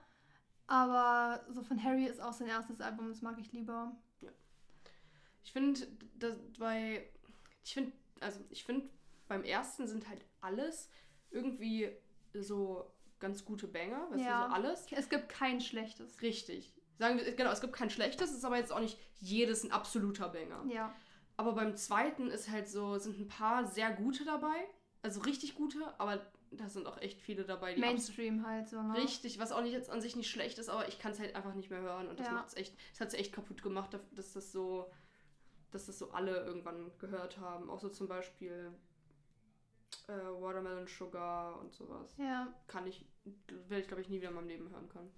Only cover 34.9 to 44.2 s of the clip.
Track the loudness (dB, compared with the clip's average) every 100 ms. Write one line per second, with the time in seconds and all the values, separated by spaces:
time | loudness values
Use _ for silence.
34.9 | -12 -20 _ -20 -20 -20 -20 -12 -10 -10
35.9 | -10 -6 0 2 2 0 -6 -8 -8 -10
36.9 | -10 -6 -6 -6 -8 -8 -6 -6 -6 -6
37.9 | -6 -4 -4 -6 -8 -8 -8 -10 -12 -20
38.9 | _ _ _ _ _ _ _ _ _ _
39.9 | -14 -8 -6 -4 -4 -2 -2 -2 -4 -6
40.9 | -8 -8 -4 -2 -2 -2 -6 -12 -12 -12
41.9 | -10 -10 -4 0 0 -2 -8 -10 -6 -6
42.9 | -8 -16 -18 -16 -16 -14 -14 -2 -2 0
43.9 | -4 -2 -2